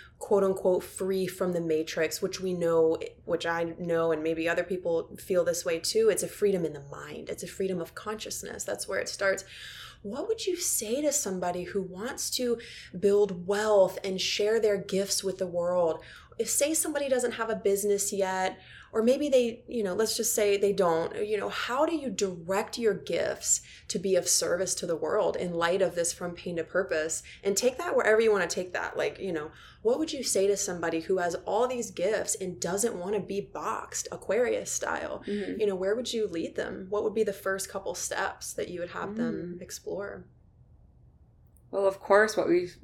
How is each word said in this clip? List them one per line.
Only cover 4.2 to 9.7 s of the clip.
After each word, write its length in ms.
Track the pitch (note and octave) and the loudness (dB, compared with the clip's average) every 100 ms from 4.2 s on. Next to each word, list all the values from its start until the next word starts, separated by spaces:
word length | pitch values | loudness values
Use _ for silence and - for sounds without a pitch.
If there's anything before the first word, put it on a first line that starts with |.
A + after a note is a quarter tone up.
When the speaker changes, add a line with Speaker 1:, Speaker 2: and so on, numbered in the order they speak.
Speaker 1:
maybe 240 | D#3+ E3 E3 | 0 0 0
other 160 | E3+ | 0
people 540 | F3 F3+ F3 E3 - - | 0 -2 0 0 -2 -12
feel 240 | - F3+ | 0 2
this 220 | E3+ E3 | 2 0
way 140 | F3+ E3 | 0 -2
too, 320 | - A3 A3 | 0 4 4
it's 120 | F3+ | 4
a 60 | - | -2
freedom 380 | - G#3 F#3 D#3+ | 0 2 2 0
in 80 | |
the 100 | D3 C#3+ | -4 -12
mind. 380 | C#3+ D3 D3+ D3+ | -14 -12 -12 -8
It's 120 | - | -8
a 40 | F3 | -8
freedom 340 | - F#3+ F3+ | -4 -4 -2
of 140 | D#3+ | -6
consciousness. 680 | - G#3+ A3 - - - G3+ | -10 -10 -8 -8 -8 -10 -8
That's 220 | - G#3 - | -6 -6 -4
where 140 | G3 | -4
it 80 | - | -4
starts. 360 | - G3 F#3+ - - - | 0 0 0 -4 -16 -16